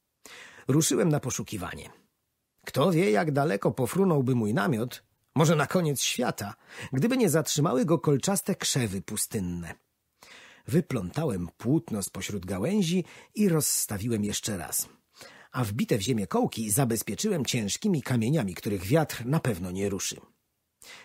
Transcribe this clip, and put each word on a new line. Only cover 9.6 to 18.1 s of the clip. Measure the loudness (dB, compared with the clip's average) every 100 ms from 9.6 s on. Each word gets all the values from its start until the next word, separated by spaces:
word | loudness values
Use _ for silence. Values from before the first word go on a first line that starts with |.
| -10 -14 _ _ _ _ -20 -20 -20 -18 0
Wyplątałem | 0 2 -2 -4 -2 -2 -2 -6 -4
płótno | 0 0 0 -6
spośród | -6 -8 -8 -6 -6
gałęzi | -4 0 2 2 0 -2 -10 -8 0
i | 2
rozstawiłem | 4 2 0 -2 -4 -2 0
jeszcze | 0 -2 -4 -6
raz. | -6 -6 -6 -12 _ -20 -20 -20 -8
A | -4
wbite | -2 -2 0 0
w |
ziemię | 0 0 0
kołki | 0 0 -2 -2
zabezpieczyłem | 2 2 0 -4 -2 -2 -2 -2
ciężkimi | -2 -2 -2 0 0
kamieniami, | 0